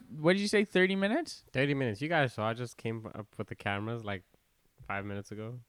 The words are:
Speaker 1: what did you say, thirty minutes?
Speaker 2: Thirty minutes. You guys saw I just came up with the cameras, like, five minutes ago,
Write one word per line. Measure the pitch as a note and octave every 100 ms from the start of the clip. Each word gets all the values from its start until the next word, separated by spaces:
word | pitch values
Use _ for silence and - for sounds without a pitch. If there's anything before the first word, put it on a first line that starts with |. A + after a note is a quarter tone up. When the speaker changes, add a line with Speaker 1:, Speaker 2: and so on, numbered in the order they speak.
| - D#3
Speaker 1:
what | D#3
did | G3
you | G3+
say, | G#3
thirty | G#3 F#3 F#3 F#3+
minutes? | G3 C#4+ D#4+ - _
Speaker 2:
Thirty | C3 C#3+
minutes. | C#3 B2+ G2+
You | D3+
guys | E3 C3
saw | - A2
I |
just | A#2 A#2+ -
came | A2+ A2+ A2
up | - G#2 -
with | G#2
the |
cameras, | - G#2 G2+ G#2+ A#2
like, | G#2 F#2+ - _ _ _ _ _ -
five | G2+
minutes | G2+ G2+ G2
ago, | G#2+ A2 B2